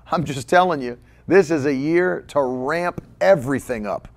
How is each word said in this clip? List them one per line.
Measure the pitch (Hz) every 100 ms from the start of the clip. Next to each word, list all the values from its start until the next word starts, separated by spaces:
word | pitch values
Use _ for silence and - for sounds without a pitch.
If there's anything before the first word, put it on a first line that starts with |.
| -
I'm | 165
just | 139 135 120
telling | 175 185 151
you, | 123 117 - _ -
this | 185 156
is | 160
a | 139
year | 135 147 170 185 170 -
to | 147
ramp | 131 127 127 165 175 - - -
everything | 180 196 123 135 - 117 104
up. | 87 -